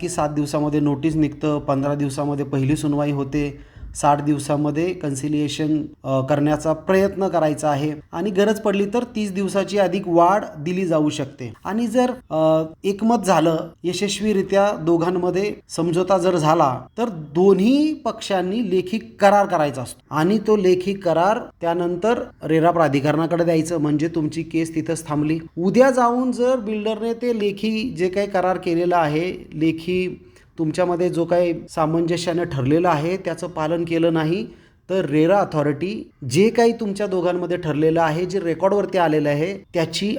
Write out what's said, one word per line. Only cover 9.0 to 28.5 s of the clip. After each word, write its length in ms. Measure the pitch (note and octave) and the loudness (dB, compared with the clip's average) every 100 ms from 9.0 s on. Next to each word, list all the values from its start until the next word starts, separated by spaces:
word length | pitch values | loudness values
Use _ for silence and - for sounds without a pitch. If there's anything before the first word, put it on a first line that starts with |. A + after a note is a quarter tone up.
तीस 300 | B3 A3 G#3 | -4 -6 -4
दिवसाची 440 | F#3 F#3+ G3 F3 G3+ | -4 -2 -2 -2 0
अधिक 300 | F#3 F#3 E3+ | 0 0 2
वाढ 360 | E3+ E3+ G#3 - D#3 | 4 6 4 -2 -8
दिली 260 | D3+ F3+ F3+ | -4 -2 0
जाऊ 240 | D#3+ D3+ | 2 0
शकते. 440 | D3 C3 - A#2+ A#2 F3+ | -2 -8 -8 -14 -10 -6
आणि 220 | A3 A#3 | -4 0
जर, 240 | B3 B3 A#3 - | 0 0 -2 -6
अ, 340 | D#3 D#3 D#3+ D#3+ - | 0 2 2 0 -4
एकमत 420 | F#3+ G3 A3+ A#3 F#3 | -4 0 2 2 4
झालं, 320 | E3 E3 D#3+ F3+ - | 4 4 0 -4 -8
यशस्वीरित्या 880 | E3+ F3+ G3+ - G#3+ G3 F#3 G3 G3+ | -6 -2 -4 -2 0 0 2 2 2
दोघांमध्ये 840 | D#3+ D#3+ E3+ E3+ F3+ F3 F3 G3+ - - | 0 0 2 2 0 0 -2 -4 -6 -10
समझोता 480 | - E3+ E3+ F3+ F#3+ | -4 0 0 2 2
जर 180 | F#3 F3 | 2 2
झाला 460 | D3+ E3+ C#3+ B2 - - | 2 4 2 0 -10 -6
तर 120 | A#3 | -6
दोन्ही 840 | E3 D3 D#3 G3 F#3 G#3+ C#4 D#4 | -6 -6 2 4 6 4 2 0
पक्षांनी 760 | D4+ A3+ G#3+ - F#3+ F3+ A3+ G3+ | -2 -6 -6 -2 -2 0 -2 0
लेखी 280 | F#3 F3+ A3 | -2 -2 -6
करार 480 | - - G3 G3+ F#3+ | -8 2 4 6 2
करायचा 360 | E3+ D3 B2+ | 0 0 -2
असतो 340 | A#2+ - - C#3+ | -10 -14 -6 0
आणि 240 | E3+ G#3+ G#3+ | 2 2 2
तो 80 | G#3+ | 4
लेखी 380 | F#3 F3+ G3 | 4 2 0
करार 460 | G3 E3+ D#3+ F#3+ A#3 - - | -2 0 2 2 0 -4 -6
त्यानंतर 600 | E3+ E3+ F3 E3+ G#3+ A#3+ B3 - | -2 0 0 0 0 0 -4 -8
रेरा 280 | D3+ D#3+ E3 | 0 4 4
प्राधिकरणाकडे 720 | E3+ D3+ C#3 D3 D3+ E3 E3+ | 4 2 2 2 0 0 0
द्यायचं, 360 | E3+ E3 D#3+ E3+ | 2 2 0 0
म्हणजे 280 | D3 D3 E3 | 0 0 0
तुमची 360 | E3+ D3+ E3 | -2 -4 -4
केस 320 | D#3+ D#3+ D#3+ D#3+ | -4 -2 -2 -4
तिथंच 320 | D#3+ D#3+ - | -4 -6 -2
थांबली. 320 | D3+ D3+ D#3+ D#3+ E3 | -2 0 -2 -6 -2
उद्या 320 | F#3 A#3+ C4+ | 0 4 4
जाऊन 420 | C4 A#3+ B3 B3+ | 4 2 2 -2
जर 240 | G#3+ B3 C4 | 0 0 0
बिल्डरने 580 | G#3 G#3+ G#3 G#3+ A#3 | -2 -4 -4 -4 -4
ते 260 | A#3 B3 A3+ | -4 -2 0
लेखी 500 | G3+ G3 A3 A3 G#3+ | -2 -2 -4 -2 -4
जे 200 | D#3 F#3 | -2 -2
काही 180 | G3 G3+ | 0 -2
करार 300 | F#3+ F#3 | 0 0